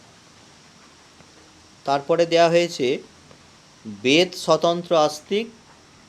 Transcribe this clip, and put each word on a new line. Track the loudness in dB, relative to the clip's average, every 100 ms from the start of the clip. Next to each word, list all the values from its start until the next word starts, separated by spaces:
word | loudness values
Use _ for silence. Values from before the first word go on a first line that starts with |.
| -20 -20 -20 -20 -20 -20 -20 -20 -20 _ _ -20 -20 -20 -20 -20 -20 _
তারপরে | -4 -4 0 0 2
দেয়া | 4 4
হয়েছে | 4 0 -2 -2 -2 -8 -20 -20 -20 -20 -20 _ _ -18
বেদ | -4 2 2 2
স্বতন্ত্র | -4 -2 0 0 -2 -2 0
আস্তিক | 0 -4 -6 -6 -6 -14 -20 -20 _ -20